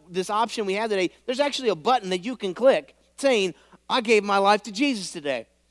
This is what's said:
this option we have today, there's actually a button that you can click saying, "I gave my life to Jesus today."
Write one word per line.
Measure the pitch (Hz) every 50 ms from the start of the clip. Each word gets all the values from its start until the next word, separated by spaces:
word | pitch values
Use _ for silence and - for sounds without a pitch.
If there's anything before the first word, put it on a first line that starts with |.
| _ -
this | 170 185 180 -
option | 208 214 233 220 - 233 208
we | 190 190
have | 208 226 226
today, | 208 190 180 - - _ _
there's | - 254 247
actually | 285 285 - 269 254 220
a | 185
button | 156 151 220 254 247 196 180
that | 185 185 170
you | 247 254
can | - 208 190 180
click | - 233 269 214 156 - - - _ _ _ _
saying, | - 277 269 247 208 190 180 - _ _ _ - - _ -
"I | 220 262
gave | 220 233 226 208 196
my | 202 196
life | 196 196 202 214 208 -
to | 233
Jesus | 190 202 294 285 247 202 180 -
today." | - 170 143 143 131 117 113 _ _ _ _ _